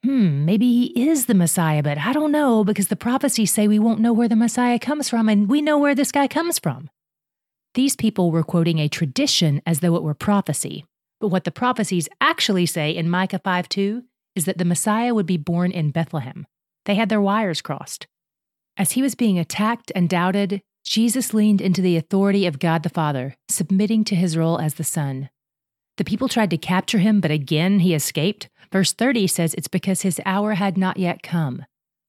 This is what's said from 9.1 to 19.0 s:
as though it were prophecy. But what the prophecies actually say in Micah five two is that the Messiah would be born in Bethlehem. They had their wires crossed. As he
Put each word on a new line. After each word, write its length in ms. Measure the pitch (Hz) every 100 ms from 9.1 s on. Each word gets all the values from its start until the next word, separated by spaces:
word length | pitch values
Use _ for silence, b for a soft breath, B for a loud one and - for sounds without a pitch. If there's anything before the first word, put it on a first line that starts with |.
| 254 285 - 156 143 -
as 140 | 156
though 160 | 175 170
it 80 |
were 100 | 156
prophecy. 720 | 147 - 202 170 139 - - - _ _ -
But 80 | 208
what 160 | 180 175
the 60 |
prophecies 580 | - 247 247 202 180 151 -
actually 460 | 311 330 - 185 170
say 260 | 170 151
in 180 | 175 165
Micah 300 | 180 190 185
five 300 | 190 180 175
two 340 | 196 196 233 247 _ _ 185
is 80 | 160
that 120 | 180
the 80 | 175
Messiah 500 | 170 214 214 247 220
would 100 | 175
be 120 | 170
born 340 | 160 170 180
in 200 | 180 151
Bethlehem. 540 | 165 165 151 113 - 143 _ _ _
They 120 | - 202
had 120 | 202
their 140 | 214
wires 400 | 196 214 202 151
crossed. 440 | - 143 - - - _ _ _ _ _ _ -
As 160 | 196
he 100 | 254